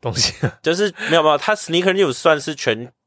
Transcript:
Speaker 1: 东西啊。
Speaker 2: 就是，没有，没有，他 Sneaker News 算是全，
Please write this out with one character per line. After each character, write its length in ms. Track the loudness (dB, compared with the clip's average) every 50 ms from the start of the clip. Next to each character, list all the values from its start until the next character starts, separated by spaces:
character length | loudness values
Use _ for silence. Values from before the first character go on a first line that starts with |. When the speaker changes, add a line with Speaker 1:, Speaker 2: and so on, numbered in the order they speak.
Speaker 1:
东 120 | -8 -6 -4
西 320 | -2 -2 -4 -2 -4 -4
啊。 140 | -4 -4 -4
Speaker 2:
就 140 | -2 -2 0
是， 180 | 0 0 -2 -2 -4 -4 0
没 60 | 2
有， 80 | 2 4
没 60 | 4
有， 100 | 2 2
他 160 | 2 -2 -2
Sneaker 380 | -2 -2 -2 -2 0 2 2 2
News 220 | 2 2 0 0
算 260 | 2 2 2 2 2
是 120 | 0 -4 -8
全， 400 | -4 -2 -2 -2 -2 -4 -10 -16 _ _